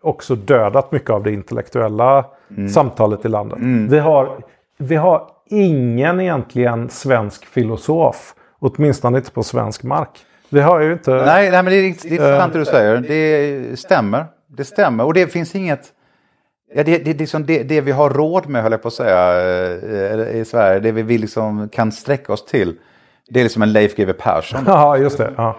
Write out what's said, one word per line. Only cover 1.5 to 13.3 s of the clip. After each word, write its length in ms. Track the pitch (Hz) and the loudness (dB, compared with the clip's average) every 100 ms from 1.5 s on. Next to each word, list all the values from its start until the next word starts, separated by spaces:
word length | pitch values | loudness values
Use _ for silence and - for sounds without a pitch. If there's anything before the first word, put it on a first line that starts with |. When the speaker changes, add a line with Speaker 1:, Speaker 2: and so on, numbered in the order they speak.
| 113 107 123 110 107 123 139 131 _ _ - | -10 -6 -4 -4 0 4 2 0 _ _ -8
Speaker 2:
Mm. 120 | 101 | 0
Speaker 1:
samtalet 560 | 101 135 - 107 104 113 | 2 0 2 0 0 -2
i 20 | |
landet. 300 | 107 104 - | -4 -6 -6
Speaker 2:
Mm. 280 | 123 123 107 | -2 0 2
Speaker 1:
Vi 100 | 147 | 2
har, 380 | 151 147 131 - - _ _ _ | 4 2 2 -6 -18 _ _ _
vi 180 | 135 160 | -2 0
har 320 | 180 160 - _ _ | 2 2 -2 _ _
ingen 720 | 208 190 147 123 117 147 180 | 0 2 2 0 0 0 -2
egentligen 680 | 185 151 - 127 123 117 120 | -2 -4 -6 -2 -2 -2 -8
svensk 560 | - 139 123 104 - - | -10 -2 0 -2 -10 -8
filosof, 920 | - 113 110 - 160 147 - - _ _ _ | -4 -2 -4 -2 0 0 -2 -18 _ _ _
åtminstone 580 | 135 - 147 127 123 127 | -6 0 0 0 -2 -2
inte 140 | 131 | -4
på 120 | - | -8
svensk 400 | 110 127 110 107 | -6 -6 -6 -8
mark. 420 | 123 147 147 _ _ _ _ | -6 -6 -6 _ _ _ _
Vi 120 | 143 | 2
har 180 | 147 175 | 4 4
ju 120 | 156 | 2
inte 180 | 170 - | -2 0
Speaker 2:
Nej, 400 | 131 135 175 202 | 2 4 4 4
nej, 120 | 180 | 2
men 20 | 185 | 4
det 100 | 196 | 2
är, 300 | 190 175 170 | 2 -4 -6
det 80 | 160 | 0
är 220 | 143 143 | 2 2
sant 140 | 175 | 2
det 60 | 165 | 0
du 40 | |
Speaker 1:
Eh. 80 | 147 | 2
Speaker 2:
säger. 260 | 143 104 117 | 4 4 2
Det 840 | 127 156 156 | 0 -2 2